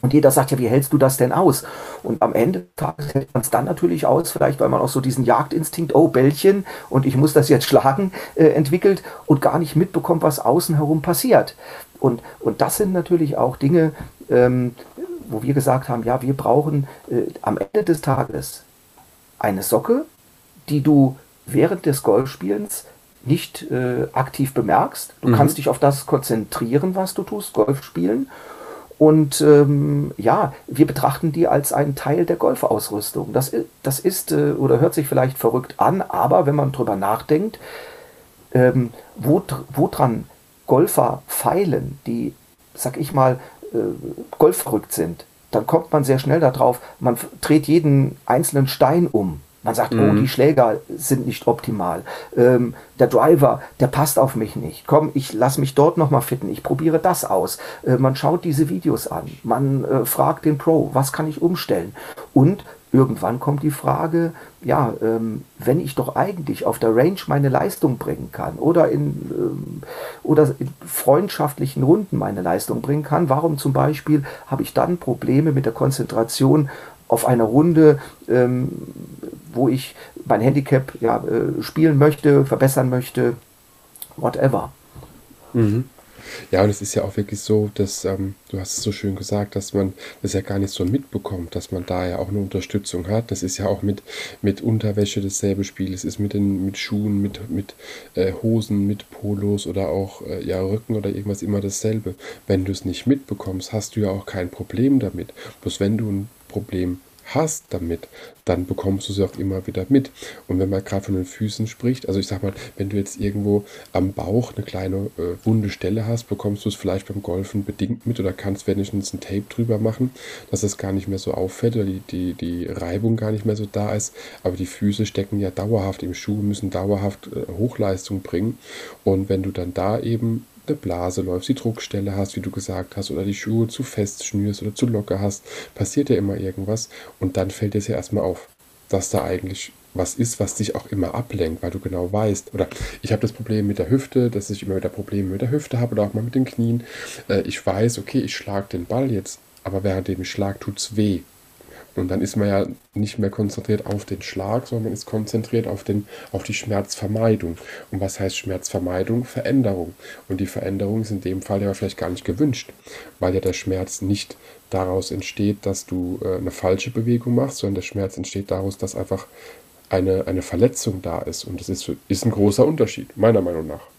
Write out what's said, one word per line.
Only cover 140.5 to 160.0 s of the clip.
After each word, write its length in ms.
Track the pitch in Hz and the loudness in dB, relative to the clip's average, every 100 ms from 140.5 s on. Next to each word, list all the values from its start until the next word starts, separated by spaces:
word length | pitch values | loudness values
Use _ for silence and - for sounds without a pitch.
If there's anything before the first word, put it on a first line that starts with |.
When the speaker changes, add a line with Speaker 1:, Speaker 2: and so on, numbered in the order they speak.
| - | -4
Speaker 2:
dich 180 | 104 | -4
auch 120 | - - | -6 -6
immer 260 | 101 87 | -4 -4
ablenkt, 480 | - - 101 80 80 | -4 -6 -4 -4 -4
weil 80 | 87 | -6
du 80 | 90 | -6
genau 340 | - 90 90 | -6 -4 -2
weißt, 400 | 104 110 98 - | 0 0 -2 -6
oder 160 | 98 92 - - - | -4 -4 -4 -10 -8
ich 120 | - | -2
hab 80 | 110 | -2
das 100 | 113 | -2
Problem 340 | - 113 107 101 | -4 -4 0 0
mit 120 | 101 | 0
der 100 | 110 | 0
Hüfte, 400 | 131 135 135 120 | 0 0 0 0
dass 220 | 104 98 | -2 -6
ich 120 | 101 | -8
immer 140 | 98 95 | -4 -4
wieder 140 | 101 | -4
Probleme 400 | - 101 101 95 | -8 -6 -4 -2
mit 100 | 98 | -2
der 100 | 120 | -2
Hüfte 300 | 147 147 123 | -2 -2 -2
hab 100 | 120 | 0
oder 120 | 107 | 0
auch 100 | 104 | 0
mal 100 | 107 | -2
mit 120 | 117 | -2
den 100 | 131 | 0
Knien. 400 | 127 - 117 117 117 - - - - | -2 0 0 0 -4 -16 -14 -16 -2
Äh, 100 | 98 - | -2 0
ich 160 | - | -4
weiß, 340 | - 95 117 117 | -2 2 0 0
okay, 220 | 101 135 | -4 -2
ich 160 | - - | -2 -6
schlag 320 | - 98 98 | -6 -6 -4
den 160 | 90 | -8
Ball 260 | 87 117 135 | -4 -2 0
jetzt, 280 | 110 95 - _ _ | -2 -6 -14 _ _
aber 200 | 95 95 | -8 -4
währenddem 360 | 98 95 92 90 | -2 -2 -4 -6
ich 100 | 92 | -6
schlag, 300 | - 98 98 | -4 -4 -4
tut's 360 | - 101 - 107 | -8 -8 -6 0
weh. 240 | 104 90 - _ _ _ - - - - | 0 0 -6 _ _ _ -20 -20 -12 -6
Und 100 | 92 | -4
dann 120 | 95 | -2
ist 160 | 101 - | -2 0
man 120 | 101 | 0
ja 180 | 98 98 - _ | 2 -2 -6 _
nicht 240 | - 104 - | -6 -4 -2
mehr 120 | 98 | -4
konzentriert 560 | - 104 - - 107 - | 0 -4 -4 -2 -2 -2
auf 180 | 101 | -6
den 180 | - 95 | -6 -10
Schlag, 440 | - - 98 113 127 | -8 -8 -2 -2 -2
sondern 180 | 120 | -6
man 80 | 110 | -4
ist 140 | 104 - | -6 -6
konzentriert 600 | - 107 113 110 117 - | -4 -2 -4 0 -2 -2
auf 180 | 101 | -6
den, 220 | - 104 101 - - | -2 -4 -4 -14 -10
auf 100 | 95 | -8
die 120 | - | -6
Schmerzvermeidung. 1040 | 107 - 101 101 - 107 107 113 107 90 82 - - - | -8 -4 -4 -4 -6 -4 0 2 2 0 -8 -12 -18 -8
Und 100 | 101 | -4
was 200 | 98 - | -4 -2
heißt 160 | 95 - | -4 -4
Schmerzvermeidung? 880 | - 92 - 98 90 90 95 113 | -6 -8 -6 -4 -2 -2 0 -2
Veränderung. 720 | 123 - - 135 117 95 82 - | -2 -6 0 2 2 0 -4 -10